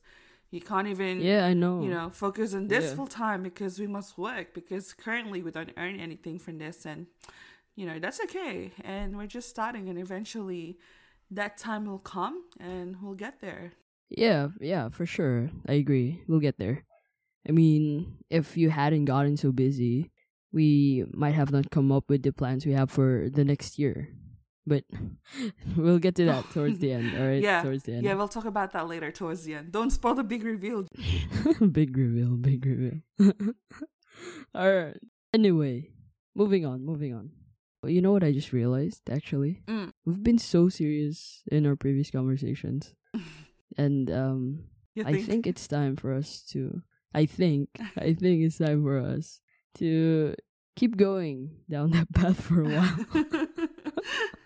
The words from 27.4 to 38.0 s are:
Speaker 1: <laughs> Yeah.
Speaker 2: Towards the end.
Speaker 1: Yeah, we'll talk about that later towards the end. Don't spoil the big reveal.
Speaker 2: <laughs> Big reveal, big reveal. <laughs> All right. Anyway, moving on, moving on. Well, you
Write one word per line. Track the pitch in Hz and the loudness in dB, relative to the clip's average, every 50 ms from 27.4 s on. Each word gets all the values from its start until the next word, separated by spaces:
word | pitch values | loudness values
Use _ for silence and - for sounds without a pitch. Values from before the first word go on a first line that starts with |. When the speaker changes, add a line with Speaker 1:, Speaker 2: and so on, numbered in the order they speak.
Speaker 1:
<laughs> | 202 208 | 2 2
Yeah. | 190 170 170 | 2 2 0
Speaker 2:
Towards | 139 131 135 - | 0 -4 -4 -4
the | - 117 | -6 -4
end. | 117 139 | -2 0
Speaker 1:
Yeah, | 202 196 | 0 0
we'll | 190 208 202 | 0 -2 -4
talk | - 226 214 | -4 -6 -6
about | 226 202 208 196 190 - | -4 -2 -2 -4 -2 -4
that | 185 160 165 | -6 -6 -6
later | 170 165 165 147 | -6 -6 -8 -8
towards | 156 - 196 165 160 180 165 | -8 -6 -6 -6 -6 -8 -8
the | 156 156 | -10 -10
end. | 151 147 170 | -10 -10 -6
Don't | 170 208 233 277 | -4 -2 0 2
spoil | 269 - - 240 294 | 0 2 2 2 2
the | 254 262 | 2 0
big | 196 233 240 208 | -2 -4 -4 -4
reveal. | 226 220 202 180 214 240 214 190 165 - - - - - 82 - | -4 -4 -4 -4 -4 -4 -4 -6 -8 -10 -8 -4 -2 -2 -2 -2
Speaker 2:
<laughs> | - - - - 294 330 - 226 196 | -4 -4 0 2 2 4 6 4 4
Big | 143 151 156 135 127 131 | 6 4 2 2 2 2
reveal, | 135 120 117 117 120 123 123 120 | 2 2 2 2 2 2 2 2
big | 123 135 135 123 127 | 2 2 2 2 2
reveal. | 135 127 117 127 123 - 156 - _ _ - | 0 0 0 0 -2 -4 -6 -10 _ _ 4
<laughs> | 202 196 190 - 202 208 240 _ _ _ - - 302 - _ _ _ _ _ - - 359 349 330 - _ - | 6 6 6 4 -2 -6 -6 _ _ _ -16 -16 -16 -16 _ _ _ _ _ -20 -18 -16 -16 -18 -18 _ -4
All | - 185 190 | 0 2 4
right. | 196 185 170 147 - - - 233 _ _ _ _ - | 4 4 0 -2 -8 -14 -18 -20 _ _ _ _ 4
Anyway, | 226 220 202 180 160 151 139 123 120 156 - - - - _ _ _ _ _ - | 6 6 8 6 6 4 2 0 -4 -8 -12 -18 -20 -20 _ _ _ _ _ 0
moving | - 208 208 196 190 160 139 | 2 2 4 4 2 2 0
on, | 127 127 131 | -4 -4 -6
moving | 147 160 147 151 139 120 | -6 -6 -4 -4 -6 -6
on. | 113 - 151 - - - _ _ _ _ _ _ _ | -8 -12 -14 -18 -20 -20 _ _ _ _ _ _ _
Well, | - 131 | -2 2
you | 160 180 | 2 4